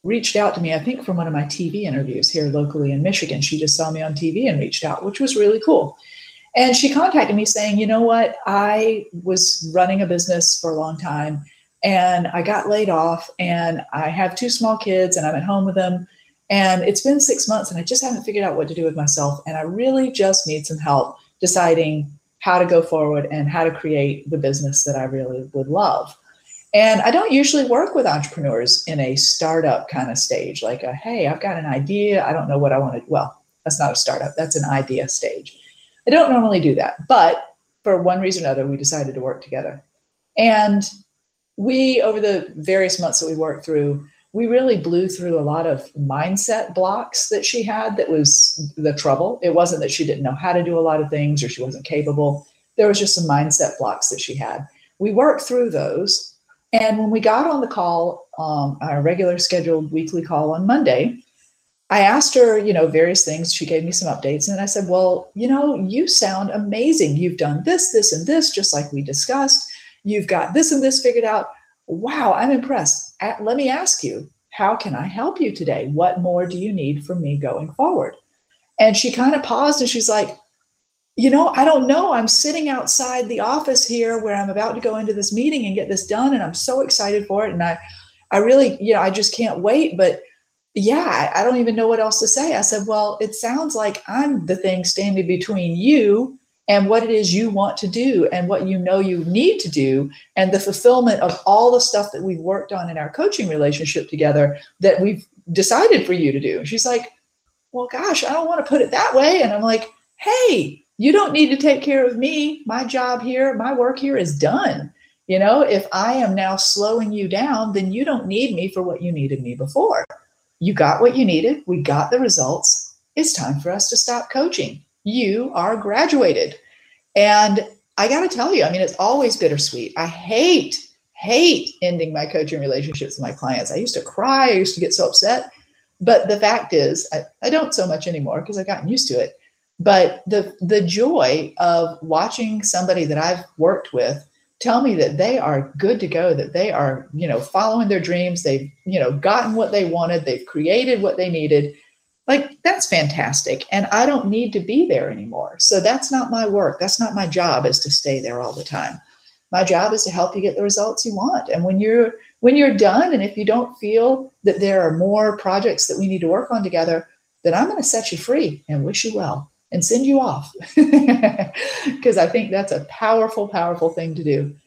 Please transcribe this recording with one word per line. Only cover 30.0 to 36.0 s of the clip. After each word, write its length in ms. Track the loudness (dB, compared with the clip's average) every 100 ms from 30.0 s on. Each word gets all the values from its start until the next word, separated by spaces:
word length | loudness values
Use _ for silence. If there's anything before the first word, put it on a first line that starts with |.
| -6
of 60 | -4
stage, 460 | -4 -4 -6 -8
like 200 | -8 -6
a, 100 | -8
"Hey, 340 | -10 -8 -4 -4
I've 120 | -4
got 180 | -6 -6
an 80 | -4
idea. 600 | -4 -2 -2 0 0 0
I 80 |
don't 160 | -4 -2
know 80 | 0
what 160 | 2
I 40 | 2
want 180 | 0 -6
to," 80 | -2
well, 340 | -2 -2 -10 _ _
that's 160 | -6 -2
not 140 | -2
a 20 | 0
startup. 380 | -2 -2 -6 -6
That's 220 | -2 -2
an 120 | 0
idea 380 | -2 -2 -4 -4
stage. 500 | -6 -6 -8 -14 _ _ _ _ _